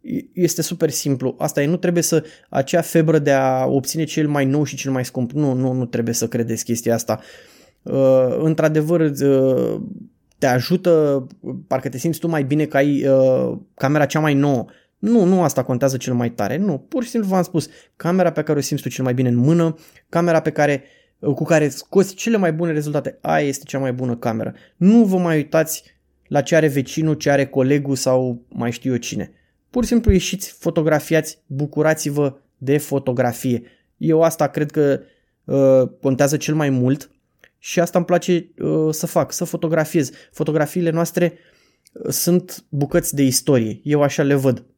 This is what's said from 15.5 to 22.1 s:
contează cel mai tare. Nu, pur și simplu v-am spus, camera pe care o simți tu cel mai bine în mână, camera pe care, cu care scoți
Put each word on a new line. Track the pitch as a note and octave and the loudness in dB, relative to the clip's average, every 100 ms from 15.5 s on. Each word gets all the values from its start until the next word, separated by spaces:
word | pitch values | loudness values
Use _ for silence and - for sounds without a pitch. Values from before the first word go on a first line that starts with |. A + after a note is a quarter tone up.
| - | 0
contează | B2 B2 C#3 C3 | -2 0 0 -2
cel | B2+ | -2
mai | B2 A#2+ | -2 -2
tare. | - G2+ C3+ | -2 -4 -2
Nu, | G3+ C3+ | -2 -4
pur | - - | -4 -6
și | A#3 | -4
simplu | A#3 G3+ | -4 0
v-am | F#3+ | 0
spus, | F3 E3 D3 - _ _ | 0 -2 -4 -12 _ _
camera | D#3+ F#3 F3 | -2 2 2
pe | D#3+ | 0
care | D3+ C#3+ | -2 -2
o | |
simți | C#3 C#3+ | 0 -4
tu | - | -6
cel | - | -4
mai | C3 | -2
bine | B2 B2+ | 0 2
în | A#2+ | 2
mână, | C3 E3+ E3 D#3 - _ _ | 4 4 2 -2 -14 _ _
camera | E3+ F3 D#3+ | -2 2 2
pe | D#3+ | 0
care, | D3+ D3 C#3+ - _ _ _ | 0 0 0 -4 _ _ _
cu | - C#3 | -4 -2
care | D#3 D#3+ D3+ | 2 2 2
scoți | C3 - F#3+ G3 | -4 -2 0 0